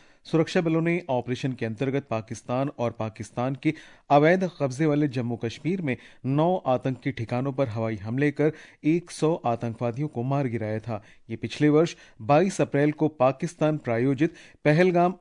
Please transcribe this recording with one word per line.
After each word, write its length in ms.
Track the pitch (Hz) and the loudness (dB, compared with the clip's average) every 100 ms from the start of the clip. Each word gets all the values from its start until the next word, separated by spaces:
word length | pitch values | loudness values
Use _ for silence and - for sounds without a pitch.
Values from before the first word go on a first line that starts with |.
| - _ - | -20 _ -2
सुरक्षा 360 | 160 156 185 | 0 2 0
बलों 200 | 165 160 | 2 0
ने 200 | 165 175 - | 0 -2 -2
ऑपरेशन 440 | 127 120 123 139 | -4 -4 -4 -6
के 120 | 123 113 | -4 -6
अंतर्गत 420 | 110 135 135 139 | -4 -4 -4 -4
पाकिस्तान 600 | 113 107 113 - 123 139 - | -6 -6 -12 -6 -4 -4 -4
और 120 | 117 | -6
पाकिस्तान 680 | 113 110 - 110 - 127 139 | -4 -8 -8 -12 -6 -6 -2
के 100 | 156 151 - - - | -4 -4 -10 -12 4
अवैध 400 | 143 151 190 185 - | 6 6 4 0 -4
कब्जे 260 | 139 127 156 | -4 0 0
वाले 220 | 147 147 | 2 0
जम्मू 280 | 123 120 117 | -2 -6 -4
कश्मीर 460 | 117 - 151 196 | -6 -6 -4 -4
में 140 | 151 120 - - 120 | -2 -4 -8 -8 -2
नौ 300 | 143 165 185 135 | 2 2 0 0
आतंकी 440 | 127 135 127 139 | 0 -2 -4 -6
ठिकानों 420 | 120 113 120 135 | -6 -4 -4 -4
पर 140 | 139 131 | -2 -2
हवाई 280 | 110 113 107 | -2 -4 -4
हमले 360 | 98 123 147 | -6 0 0
कर 220 | 143 147 151 - - 143 | 2 0 0 -16 -4 0
एक 260 | 170 170 | 0 -2
सौ 220 | - 151 175 123 | -2 0 0 0
आतंकवादियों 600 | 117 117 110 120 117 151 | -2 -4 -4 -4 -4 -6
को 160 | 127 | -4
मार 240 | 123 139 135 | -2 -2 -2
गिराया 320 | 113 107 107 | -4 -4 -6
था। 240 | 110 104 - - - | -6 -8 -10 -20 -12
ये 60 | 110 | -8
पिछले 340 | 110 - 147 | -8 2 4
वर्ष 260 | 147 165 - - - | 4 2 -2 -20 -10
बाईस 400 | 110 143 190 - | 2 2 2 0
अप्रैल 300 | 139 143 147 | 0 2 0
को 160 | 147 151 | 2 -2
पाकिस्तान 680 | - 127 135 170 - 156 151 | 2 0 2 -6 -2 0 0
प्रायोजित 540 | - 113 131 131 165 - - - 147 | -2 0 0 2 0 -4 -20 -4 2
पहलगाम 500 | 151 185 175 175 190 | 4 4 4 2 0